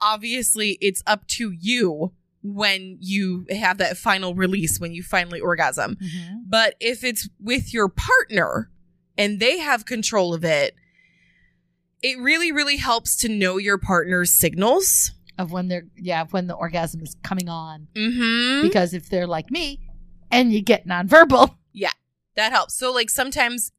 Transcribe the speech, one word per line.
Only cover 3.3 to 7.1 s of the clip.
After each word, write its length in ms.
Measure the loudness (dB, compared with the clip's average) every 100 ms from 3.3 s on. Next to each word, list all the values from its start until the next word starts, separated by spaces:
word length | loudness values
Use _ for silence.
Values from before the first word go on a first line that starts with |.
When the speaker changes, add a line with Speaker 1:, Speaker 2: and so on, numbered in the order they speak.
| -4 -6
Speaker 1:
have 280 | -2 -2 0
that 180 | -2 -2
final 380 | 0 0 -2
release, 440 | -2 0 0 -2 -4
when 140 | -6
you 80 | -10
finally 380 | -4 -2 -2 -4
orgasm. 560 | -2 0 0 0 -4 -6
Speaker 2:
Mm-hmm. 380 | -8 -10 -10 -14 -2
Speaker 1:
But 280 | 0 0 0
if 240 | -6 -4
it's 240 | -4